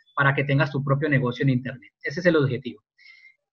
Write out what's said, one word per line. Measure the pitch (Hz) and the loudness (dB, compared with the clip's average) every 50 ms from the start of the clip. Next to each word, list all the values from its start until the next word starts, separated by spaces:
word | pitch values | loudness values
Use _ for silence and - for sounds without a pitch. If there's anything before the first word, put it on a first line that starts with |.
| _ _ - | _ _ -2
para | 143 139 139 | 0 2 2
que | 135 147 143 | 2 2 0
tengas | 143 139 143 156 143 | 0 2 2 2 0
tu | - 143 143 | -2 -4 -2
propio | 139 139 139 156 147 | 0 -2 0 0 0
negocio | 143 123 120 120 120 - | 0 0 0 -2 -2 0
en | 139 135 | 0 2
Internet. | 127 120 123 117 110 - - - _ _ | 2 0 -2 -6 -12 -14 -18 -20 _ _
Ese | - 156 143 180 | -10 -8 -4 0
es | 175 | 2
el | 175 165 | 2 4
objetivo. | 156 139 120 120 - - - - - _ _ _ _ - - - - - - _ _ _ _ | 4 2 2 -2 -4 -8 -10 -14 -14 _ _ _ _ -20 -20 -20 -20 -20 -20 _ _ _ _